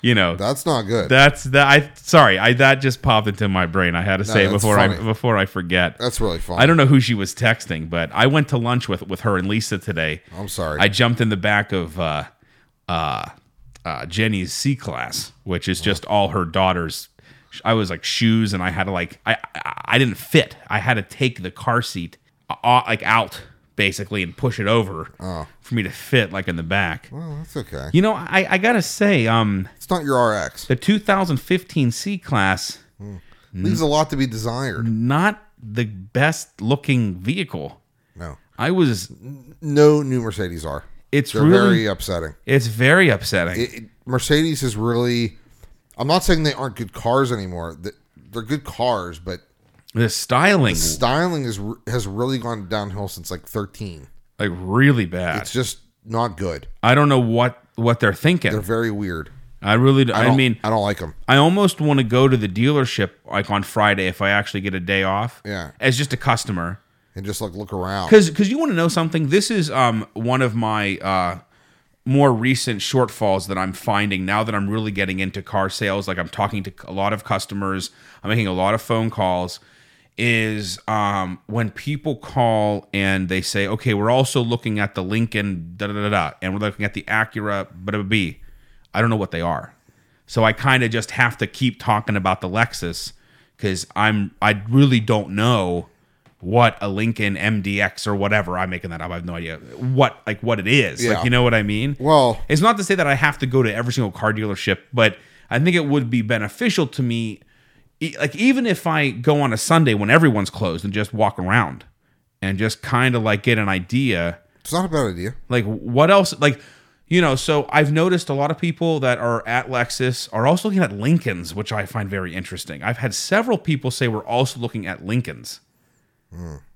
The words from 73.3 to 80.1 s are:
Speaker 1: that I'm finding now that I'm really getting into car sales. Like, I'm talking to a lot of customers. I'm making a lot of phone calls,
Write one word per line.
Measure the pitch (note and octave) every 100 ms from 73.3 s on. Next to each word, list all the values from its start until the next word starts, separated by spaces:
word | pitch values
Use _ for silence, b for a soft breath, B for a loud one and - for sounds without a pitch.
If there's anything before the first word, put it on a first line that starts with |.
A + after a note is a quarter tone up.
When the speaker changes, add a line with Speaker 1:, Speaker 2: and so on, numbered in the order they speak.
| F#2+ F2+
Speaker 1:
that | F#2+
I'm | F#2+
finding | F#2+ - G#2 G#2 F#2+ F#2
now | G#2
that | A2 G#2+
I'm | G2
really | A2 G#2+
getting | G2 F#2+ F#2+
into | F#2+ G2+
car | F2+ G#2 F#2+
sales. | - G#2 G2 G2
Like, | F#2
I'm | F2
talking | - G2+ G#2
to | F#2+ - -
a |
lot | F#2+ G2
of | G#2
customers. | - G2 - G2+ G2 F#2+ F#2 B B B
I'm | F#2+
making | A2+ G#2
a |
lot | F2+ F#2+
of | A2+
phone | - A#2 A2+
calls, | G#2+ F#2 F2+ F2+ - b b b b b